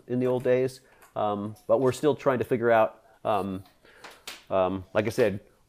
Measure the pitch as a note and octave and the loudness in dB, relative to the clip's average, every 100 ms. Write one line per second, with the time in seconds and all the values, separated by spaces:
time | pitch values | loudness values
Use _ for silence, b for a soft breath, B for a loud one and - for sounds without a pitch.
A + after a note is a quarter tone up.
0 | - B2 B2+ B2+ B2+ B2+ C3 - b b | -6 -2 0 0 2 2 0 -4 b b
1 | b - G#2 G#2 G#2 G#2+ - A#2 C3 B2 | b -6 -4 -4 -6 -8 0 2 2 2
2 | D3+ B2+ C#3+ B2+ A2+ B2 A#2 A2+ A2 - | 0 0 0 0 0 0 4 4 4 -2
3 | b b A#2 G#2 G2 F#2+ F#2+ _ B B | b b -2 -2 -2 -8 -12 _ B B
4 | B B B B - F#2+ F#2 F#2+ F#2 G#2+ | B B B B -4 0 0 -2 -4 -2
5 | A2 A#2+ A2 G2+ - _ | -2 0 0 0 -10 _